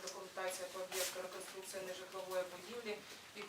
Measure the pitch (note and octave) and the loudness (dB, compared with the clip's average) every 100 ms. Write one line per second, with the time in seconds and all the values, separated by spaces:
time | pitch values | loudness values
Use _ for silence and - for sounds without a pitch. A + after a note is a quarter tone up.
0 | F3+ G3 F#3 F#3+ F#3 F#3 F3+ F#3+ F#3 F#3 | -2 -2 -2 2 2 2 0 0 2 4
1 | F3+ F3+ F3+ F#3+ F3+ F#3+ F#3+ G3 F#3 F#3 | 4 4 0 -2 -4 -4 -2 -2 0 -2
2 | F#3 F#3+ F#3 F#3 F3+ F3+ F#3 A#3+ A3 G#3 | -2 -2 2 4 4 -2 -4 -2 0 -2
3 | - - - G#3 | -4 -10 -8 -6